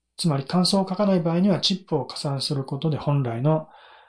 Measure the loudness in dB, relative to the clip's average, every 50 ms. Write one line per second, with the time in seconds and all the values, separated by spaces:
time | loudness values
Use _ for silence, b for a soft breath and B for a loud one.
0 | _ _ _ -2 0 0 0 0 -2 -2 0 0 2 2 2 0 0 -2 -2 0
1 | 2 2 2 2 2 2 2 2 4 4 2 2 2 0 -2 -2 -2 -2 -2 -2
2 | -2 -4 -8 -6 -4 -4 -4 -4 -4 -2 -2 -4 -4 -4 -6 -4 -2 -2 -2 -2
3 | 0 0 2 2 0 0 -2 0 2 2 2 2 -2 B B B B B B B
4 | B